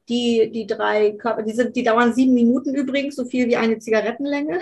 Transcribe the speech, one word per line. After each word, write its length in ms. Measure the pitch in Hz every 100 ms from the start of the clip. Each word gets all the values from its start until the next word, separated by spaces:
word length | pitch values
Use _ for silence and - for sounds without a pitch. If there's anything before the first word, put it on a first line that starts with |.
| -
Die, 420 | 240 240 226 220
die 140 | 226 208
drei 460 | 214 208 214 208
Körper, 320 | 208 240 220
die 100 | 214
sind, 220 | 220 226 247
die 80 |
dauern 280 | 233 220 240
sieben 200 | 233 262
Minuten 400 | 247 233 262 285
übrigens, 420 | 269 269 269 277 285
so 80 |
viel 240 | 247 254 240
wie 80 | 233
eine 220 | 226 220
Zigarettenlänge. 800 | 226 220 208 233 285 285 294 349